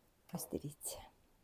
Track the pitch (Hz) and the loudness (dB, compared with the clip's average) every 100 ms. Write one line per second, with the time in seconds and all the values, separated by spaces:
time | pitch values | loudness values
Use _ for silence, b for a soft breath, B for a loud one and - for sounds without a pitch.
0 | - - - 170 - - 147 - - - | -20 -20 -2 0 2 2 0 -2 -2 -2
1 | - - - - | -6 -16 -20 -20